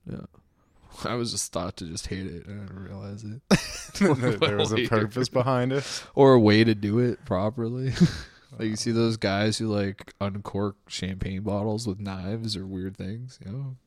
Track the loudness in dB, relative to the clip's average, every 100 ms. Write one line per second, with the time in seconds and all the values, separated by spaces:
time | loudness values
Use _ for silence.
0 | -12 -14 -14 _ _ _ _ _ -20 -10
1 | -6 -4 -4 -6 -6 -6 -6 -8 -10 -10
2 | -8 -8 -8 -12 -12 -14 -14 -14 -14 -12
3 | -12 -12 -12 -14 _ 0 2 -14 -14 0
4 | 2 4 2 2 2 2 2 2 2 2
5 | 2 -2 0 0 2 2 2 0 -4 -10
6 | -4 6 10 10 10 8 6 4 2 2
7 | 2 -2 -2 0 0 -2 -6 -4 -4 4
8 | 4 2 -16 -20 _ -6 -4 -2 0 2
9 | 2 0 -2 0 0 0 -2 0 -2 -6
10 | -18 -6 -6 -6 -8 -4 -4 -6 _ -8
11 | -6 -6 -6 -4 -4 -2 -2 -2 -4 -6
12 | -8 -8 -6 -6 -6 -6 -8 -8 -8 -8
13 | -10 -10 -12 -14 -12 -10 -10 -12